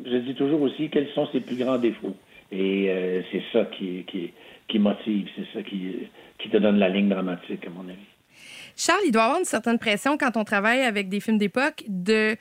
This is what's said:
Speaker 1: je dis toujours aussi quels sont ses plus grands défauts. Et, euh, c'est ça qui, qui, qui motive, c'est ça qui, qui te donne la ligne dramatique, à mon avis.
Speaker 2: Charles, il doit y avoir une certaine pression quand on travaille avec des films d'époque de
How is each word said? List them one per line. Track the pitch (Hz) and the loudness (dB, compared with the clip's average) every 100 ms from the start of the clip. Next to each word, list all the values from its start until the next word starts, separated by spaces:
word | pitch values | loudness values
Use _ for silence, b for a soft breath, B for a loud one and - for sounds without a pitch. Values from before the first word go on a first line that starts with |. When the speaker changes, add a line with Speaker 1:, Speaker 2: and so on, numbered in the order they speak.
| 123 | -4
Speaker 1:
je | 123 | -2
dis | 123 | -2
toujours | 131 139 156 | -2 0 2
aussi | 139 113 156 | 0 0 -2
quels | 151 139 | -2 -2
sont | - 147 | -2 -2
ses | 131 | -4
plus | 123 123 | -4 -2
grands | 123 127 | 0 2
défauts. | 117 - 101 98 B B _ | 2 0 -6 -10 B B _
Et, | 95 95 98 98 | -2 0 2 0
euh, | 92 92 92 87 | 0 0 -2 -2
c'est | 95 - | -6 -2
ça | 117 104 | 0 0
qui, | - 95 90 90 | -4 -8 -8 -8
qui, | 95 85 B B B - | -8 -8 B B B -4
qui | 107 | 2
motive, | 101 98 - 104 87 - | 2 0 -2 -4 -4 -10
c'est | 95 | -10
ça | 113 | -10
qui, | 101 98 92 90 - B B - | -8 -8 -8 -8 -12 B B -14
qui | - | 0
te | 113 | 4
donne | 104 101 | 6 6
la | 95 | 4
ligne | 98 101 | 4 2
dramatique, | 95 92 90 - 95 98 | 2 -2 -6 -8 -10 -10
à | |
mon | 87 92 | -14 -14
avis. | 92 208 _ _ B B B B - | -16 -20 _ _ B B B B -4
Speaker 2:
Charles, | - 359 381 | 0 2 4
il | |
doit | 226 | 4
y | 226 | 4
avoir | 320 | 2
une | 370 | 0
certaine | 233 233 233 | 0 0 0
pression | 226 208 269 294 | 2 0 0 2
quand | 277 226 | 2 0
on | |
travaille | 214 208 202 254 | 0 2 4 4
avec | 254 202 196 | 2 0 -2
des | 202 | -2
films | 208 220 | 2 2
d'époque | 202 - 254 - 233 | 2 2 0 -2 -6
de | 185 180 220 214 214 | -4 2 4 4 0